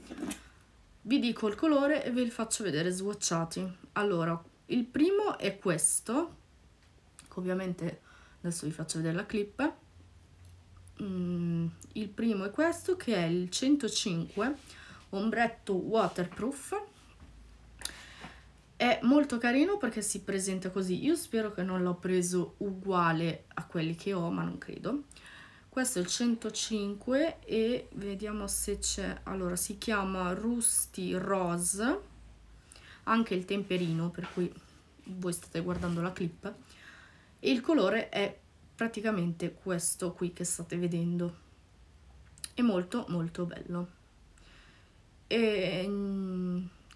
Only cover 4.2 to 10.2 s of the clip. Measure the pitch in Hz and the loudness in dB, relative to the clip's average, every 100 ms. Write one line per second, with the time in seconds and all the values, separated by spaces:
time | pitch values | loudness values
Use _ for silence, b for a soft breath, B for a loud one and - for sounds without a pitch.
4.2 | 165 170 - - - 247 233 262 330 403 | 0 -2 -6 -16 -2 -2 0 4 4 4
5.2 | 427 - 202 196 202 160 - - - 247 | 2 0 -2 -2 0 2 2 2 0 0
6.2 | 339 - - - - - - - - - | 0 -6 -20 -20 -20 -20 -20 -20 -20 -20
7.2 | - - 180 185 185 175 170 - B B | -14 -6 -2 -2 -2 -4 -4 -6 B B
8.2 | B B 175 165 151 160 156 165 160 165 | B B -6 -4 -4 -6 -4 -2 0 -2
9.2 | 214 214 202 - 294 - - - - - | -2 -2 -2 0 -2 -2 -14 -20 -20 -20